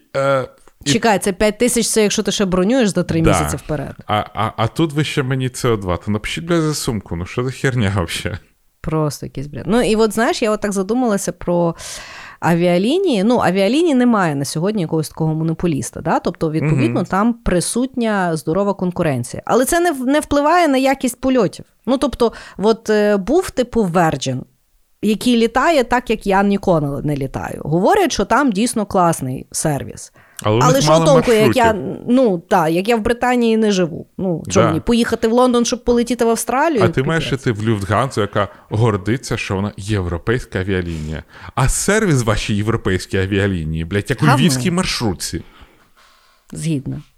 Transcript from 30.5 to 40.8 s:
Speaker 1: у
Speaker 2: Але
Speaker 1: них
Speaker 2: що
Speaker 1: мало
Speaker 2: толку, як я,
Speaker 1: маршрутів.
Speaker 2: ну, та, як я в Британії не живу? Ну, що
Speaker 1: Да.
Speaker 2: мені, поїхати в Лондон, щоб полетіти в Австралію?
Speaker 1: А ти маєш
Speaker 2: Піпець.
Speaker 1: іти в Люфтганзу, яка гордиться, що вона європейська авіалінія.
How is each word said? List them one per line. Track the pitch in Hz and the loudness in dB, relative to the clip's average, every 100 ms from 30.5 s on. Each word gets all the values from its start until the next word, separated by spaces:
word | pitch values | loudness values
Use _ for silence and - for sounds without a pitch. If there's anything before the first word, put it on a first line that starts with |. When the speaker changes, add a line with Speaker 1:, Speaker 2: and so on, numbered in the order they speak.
| 110 | 4
Speaker 1:
у | |
Speaker 2:
Але | 254 | 4
Speaker 1:
них | 262 | 4
Speaker 2:
що | 151 | 4
Speaker 1:
мало | 160 165 | 4 6
Speaker 2:
толку, | 262 247 | 4 6
як | 220 165 254 | 4 4 4
я, | 226 | 2
Speaker 1:
маршрутів. | 208 190 151 - | 2 -6 -8 0
Speaker 2:
ну, | 254 240 175 | 2 4 0
та, | - 190 160 | 0 2 2
як | 165 208 | 0 0
я | 233 | 0
в | |
Британії | 226 240 247 247 226 220 | 0 0 0 2 2 2
не | 214 | 2
живу? | 185 165 160 - - | 2 0 -4 -14 -6
Ну, | 190 160 - | -4 -4 -2
що | - | 0
Speaker 1:
Да. | 113 | 0
Speaker 2:
мені, | - | 0
поїхати | - 233 233 226 226 | 0 0 0 0 0
в | |
Лондон, | 240 254 240 | 2 4 2
щоб | 233 247 | 0 -2
полетіти | - 240 233 240 | 0 0 0 0
в | 233 | 0
Австралію? | 226 - 254 330 262 | 0 -2 0 0 2
Speaker 1:
А | 185 | 0
ти | 156 | 0
маєш | 143 160 | 0 -2
Speaker 2:
Піпець. | - - | -2 -2
Speaker 1:
іти | 131 | -2
в | 104 110 | -2 -2
Люфтганзу, | 104 98 107 131 117 | -2 0 0 0 -2
яка | 101 110 98 - - | -2 -2 -4 -6 -6
гордиться, | 101 117 101 95 131 - 120 | 0 2 0 -2 -4 -4 -6
що | - 95 | -4 -4
вона | 104 - | -4 -6
європейська | 98 104 87 85 - 127 - 98 | -4 -2 -2 -4 -2 -4 -4 -6
авіалінія. | 92 92 | -2 -2